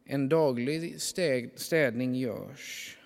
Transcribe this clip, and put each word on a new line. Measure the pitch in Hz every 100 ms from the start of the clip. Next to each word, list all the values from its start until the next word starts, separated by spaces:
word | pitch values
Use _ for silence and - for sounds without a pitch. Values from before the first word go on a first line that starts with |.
en | - 139 135
daglig | 160 151 120 123 160 170 156
städ-, | - - 170 127 120
städning | - - 165 135 117 127
görs. | 127 127 98 50 - - - - -